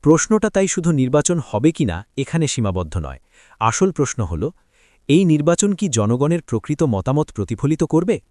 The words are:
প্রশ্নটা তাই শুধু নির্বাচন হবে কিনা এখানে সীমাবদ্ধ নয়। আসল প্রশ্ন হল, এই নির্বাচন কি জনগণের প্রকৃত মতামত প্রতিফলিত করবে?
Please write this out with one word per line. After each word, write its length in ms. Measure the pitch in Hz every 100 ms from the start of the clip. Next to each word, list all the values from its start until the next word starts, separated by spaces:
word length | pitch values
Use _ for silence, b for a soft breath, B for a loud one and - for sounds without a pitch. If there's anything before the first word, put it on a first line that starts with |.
প্রশ্নটা 460 | 143 160 - 214 214
তাই 180 | 196 190
শুধু 220 | - 170
নির্বাচন 460 | 151 127 147 - 175
হবে 300 | - - 147
কিনা 260 | 160 127 85 - -
এখানে 280 | 135 165 151
সীমাবদ্ধ 460 | - 104 92 80 90
নয়। 220 | 71 65 b b b b
আসল 280 | 113 - 190
প্রশ্ন 280 | 165 135 -
হল, 200 | 92 82 127 - _ _ _ _ -
এই 140 | 151 190
নির্বাচন 460 | 151 147 170 202 196
কি 100 | 196
জনগণের 520 | 123 107 123 143 170
প্রকৃত 400 | - 113 - 147
মতামত 440 | 156 101 107 143 156
প্রতিফলিত 520 | - 95 110 139 156
করবে? 340 | 160 156 180 202 _